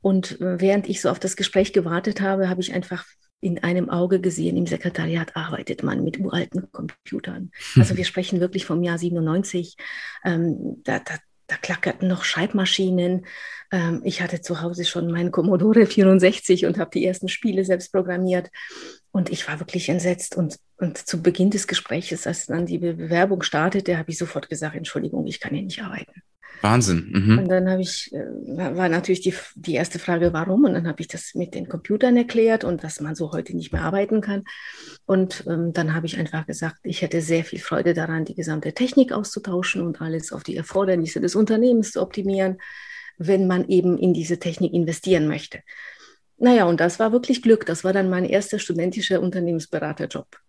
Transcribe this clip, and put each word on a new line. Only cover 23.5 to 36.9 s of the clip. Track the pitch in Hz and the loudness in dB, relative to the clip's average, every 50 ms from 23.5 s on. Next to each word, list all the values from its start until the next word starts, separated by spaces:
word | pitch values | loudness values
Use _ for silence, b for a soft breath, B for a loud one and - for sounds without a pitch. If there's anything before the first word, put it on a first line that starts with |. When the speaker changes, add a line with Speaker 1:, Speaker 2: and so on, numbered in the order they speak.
| - 151 156 190 - 202 196 - 180 | 0 2 2 2 2 0 0 0 -2
Speaker 1:
habe | 160 160 - | -2 -2 -6
ich | 160 | -6
sofort | - 175 165 - 143 - - | -6 -6 -6 -6 -10 -8 -8
gesagt, | 156 151 156 151 160 | -8 -6 -6 -6 -6
„Entschuldigung, | - 165 - - - - 151 - 156 151 | -8 -10 -6 -6 -4 -4 -4 -4 -4 -4
ich | - - - | -4 -6 -8
kann | - - 143 | -6 -6 -6
hier | 160 196 | -4 -4
nicht | 185 170 - | -6 -8 -8
arbeiten.“ | 214 185 185 - - _ _ - _ _ _ _ B B B B | -8 -8 -10 -10 -12 _ _ -20 _ _ _ _ B B B B
Speaker 2:
Wahnsinn. | B 104 113 123 113 98 87 85 - 101 | B 4 4 4 4 4 2 0 0 0
Mhm. | - 98 95 107 110 - | -2 2 4 6 6 6
Speaker 1:
Und | 190 180 | 6 2
dann | 185 185 185 185 | 2 2 2 2
habe | 185 185 | 0 0
ich, | 185 175 - - - - - | -2 -4 -6 -8 -10 -10 -8
äh, | - - - - - - - 135 | -8 -8 -8 -10 -12 -10 -8 -6
war, | 160 185 147 - | -6 -4 -4 -2
war | 175 185 175 | 0 2 2
natürlich | 165 180 170 - 185 180 | 2 2 2 0 -2 0
die, | - 185 - - - - - | 0 -2 -2 -2 -12 -16 -18
die | - - 175 156 | -12 -6 -2 0
erste | 131 175 - - | 0 -2 -2 -4
Frage, | 175 - - 175 170 175 170 165 | -8 -2 -2 0 2 2 2 2
„Warum?“ | 156 165 185 185 220 294 | 0 0 2 4 6 6
Und | 196 180 | 6 4
dann | 175 170 | 2 -2
habe | 165 151 - | -2 -4 -6
ich | 165 | -8
das | - - 170 - - - | -10 -10 -14 -14 -8 -6
mit | - 180 175 - | -6 -6 -6 -6
den | - 180 | -10 -8
Computern | - - 170 - - 208 208 - 247 240 | -8 -8 -10 -2 -2 2 4 4 6 6
erklärt | 240 233 240 - 226 226 226 220 220 220 | 4 4 2 2 4 4 4 4 2 0
und | - 175 156 - | -2 -4 -4 -6
dass | 160 - - | -10 -10 -8
man | 147 151 156 | -8 -8 -6
so | - 165 151 | -6 -6 -6
heute | - 165 - - - | -4 -6 -6 -6 -8
nicht | 170 160 151 - | -8 -6 -4 -6
mehr | 165 165 | -4 -2
arbeiten | 160 185 196 202 - 220 214 | 0 0 0 0 2 0 0
kann. | 202 208 202 196 196 B B B B B B B B B B B _ | 0 0 -4 -4 -6 B B B B B B B B B B B _
Und, | - 196 190 190 185 - - - | 2 4 4 4 2 -2 -10 -6
ähm, | - 170 160 170 170 160 | -4 -2 0 -2 0 0
dann | - 160 156 156 | 0 0 0 0
habe | 165 165 | -2 -2
ich | 160 - 185 | -4 -4 -4
einfach | 170 156 - 160 156 | -4 -4 -4 -6 -6
gesagt, | - 151 - 165 160 - _ _ | -6 -6 -6 -6 -6 -8 _ _
ich | 151 | -8